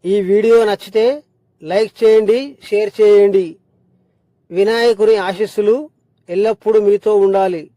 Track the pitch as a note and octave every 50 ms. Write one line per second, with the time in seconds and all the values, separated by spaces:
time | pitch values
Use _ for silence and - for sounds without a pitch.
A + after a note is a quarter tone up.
0 | _ F3+ G3 G#3 G3 F3+ G3 G#3 G#3 A3+ A3+ A#3 A3+ G#3+ G3+ F#3+ - - G3 A3
1 | A3 B3 C#4 D4+ _ _ _ _ _ _ _ _ D#3 D#3 F3 G3+ A3 G3+ _ -
2 | A#3 A3 A3 A3 A3 G3+ A3 B3 C#4 C#4+ C4+ _ - - G#3 G#3 G#3+ G3+ _ -
3 | G#3+ G#3 G#3 G3+ G3+ G3+ G3 G3 F#3 D#3+ - _ _ _ _ _ _ _ _ _
4 | _ _ _ _ _ _ _ _ _ _ E3+ F3+ G3+ G#3 A3+ A#3 A#3 A#3+ A3+ F#3+
5 | G#3+ G#3 A3+ G#3 F#3 F#3 F#3+ F3+ G#3+ G3 - - G#3 G#3 A3 C4+ D4+ D4+ _ _
6 | _ _ _ _ _ - F3 F#3+ G#3 A3 A3 _ _ G#3+ A3 A3 G#3 G3+ G3+ G3+
7 | - G#3+ G#3+ G3+ G3 G3 G3 G3 F#3+ F#3+ F3+ E3 D3+ - _